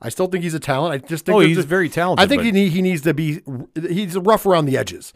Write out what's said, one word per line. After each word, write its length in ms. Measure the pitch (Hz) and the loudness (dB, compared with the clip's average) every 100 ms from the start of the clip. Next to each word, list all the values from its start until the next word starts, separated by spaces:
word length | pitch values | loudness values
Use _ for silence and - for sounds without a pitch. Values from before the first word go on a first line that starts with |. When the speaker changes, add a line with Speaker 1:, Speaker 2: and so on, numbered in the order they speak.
Speaker 1:
I 60 | 117 | -10
still 160 | - 185 | -4 -4
think 180 | 185 | -4
he's 80 | 170 | -4
a 60 | 156 | -6
talent. 320 | - 131 170 | -2 -2 -2
I 120 | 139 - | -4 -6
just 180 | 160 | -6
think 120 | - 214 | 0 4
Speaker 2:
Oh, 40 | |
Speaker 1:
that 80 | 160 | 4
Speaker 2:
he's 80 | 170 | 2
Speaker 1:
the, 40 | |
Speaker 2:
very 260 | 147 185 160 | 0 -2 -2
talented, 340 | 160 180 165 | -2 0 4
Speaker 1:
I 60 | 196 | 4
think 120 | 277 | 4
Speaker 2:
but 60 | 233 | 2
Speaker 1:
he 60 | |
need, 200 | 196 196 | 2 2
he 100 | 175 | 2
needs 200 | 185 165 | 0 0
to 120 | 147 | 0
be, 260 | 147 156 156 - 123 - 160 175 | 0 -2 -4 -8 -12 -10 -8 -4
he's 280 | 170 202 185 | -4 -4 -2
rough 280 | 185 214 | 2 2
around 220 | 202 170 147 | 4 2 2
the 100 | 135 | 0
edges. 360 | 101 - - | -2 -10 -18